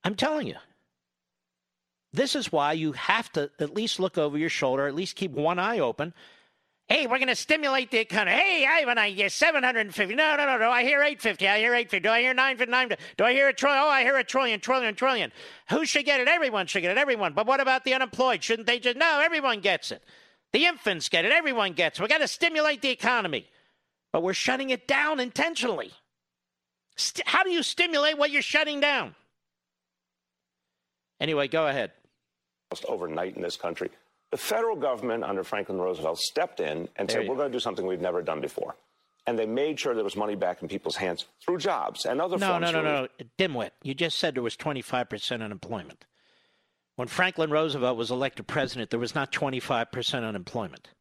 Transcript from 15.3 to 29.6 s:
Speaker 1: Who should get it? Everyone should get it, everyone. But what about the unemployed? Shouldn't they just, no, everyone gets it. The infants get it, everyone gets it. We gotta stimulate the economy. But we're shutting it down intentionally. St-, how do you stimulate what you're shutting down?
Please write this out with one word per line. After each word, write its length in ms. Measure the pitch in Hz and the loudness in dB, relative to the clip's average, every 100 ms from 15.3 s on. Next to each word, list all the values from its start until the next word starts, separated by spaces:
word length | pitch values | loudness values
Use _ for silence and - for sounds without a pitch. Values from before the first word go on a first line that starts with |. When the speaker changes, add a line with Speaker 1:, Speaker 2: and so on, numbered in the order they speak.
| - - - - | -8 -20 -20 -2
Speaker 1:
Who 160 | - | -2
should 200 | 262 294 | 2 0
get 140 | 277 277 | 2 2
it? 80 | 247 | 4
Everyone 400 | 339 285 214 180 | 2 2 0 -2
should 140 | 196 | 0
get 100 | 175 | 0
it, 80 | 208 | 2
everyone. 340 | 285 233 185 | 2 2 0
But 140 | 143 220 | 0 2
what 140 | 269 | 2
about 240 | 262 262 | 4 2
the 100 | 262 | 2
unemployed? 480 | 262 262 - 254 208 | 0 0 0 2 2
Shouldn't 240 | - 233 220 | 0 -2 0
they 140 | 240 | 0
just, 160 | 247 247 | 0 2
no, 240 | 330 294 | 2 4
everyone 400 | 320 320 277 220 | 2 2 0 0
gets 320 | 190 170 - | 0 0 -2
it. 100 | 101 _ - - _ _ | -10 _ -20 -20 _ _
The 140 | - 339 | 2 2
infants 420 | 320 - 175 - | 2 -2 -2 0
get 160 | - | 2
it, 60 | 196 | 4
everyone 440 | 311 311 240 196 | 4 4 0 0
gets 260 | 165 165 - | 2 0 0
it. 20 | |
We 60 | 208 | 0
gotta 180 | 311 269 | 2 2
stimulate 560 | - 339 311 302 277 | 0 0 2 0 0
the 80 | 269 | -2
economy. 580 | 247 - 247 190 131 - _ _ _ _ _ _ | 0 2 2 0 -4 -8 _ _ _ _ _ _
But 120 | 160 | 0
we're 100 | 175 | 0
shutting 360 | 185 - 262 269 | 0 0 -2 -2
it 180 | 254 - | -4 0
down 320 | 277 294 302 | 2 2 0
intentionally. 720 | 247 - 320 330 240 170 107 - _ _ _ _ _ _ _ _ _ - | -2 -2 -2 0 -2 -4 -6 -14 _ _ _ _ _ _ _ _ _ -6
St-, 320 | - - - | -6 -4 0
how 160 | - | 2
do 60 | 381 | 4
you 120 | 339 | 2
stimulate 560 | - - 349 302 294 302 | -2 0 0 4 2 2
what 140 | 294 | 2
you're 100 | 285 | 2
shutting 380 | - 294 302 294 | 2 0 0 2
down? 340 | 294 269 139 - _ _ _ _ | 2 2 -2 -10 _ _ _ _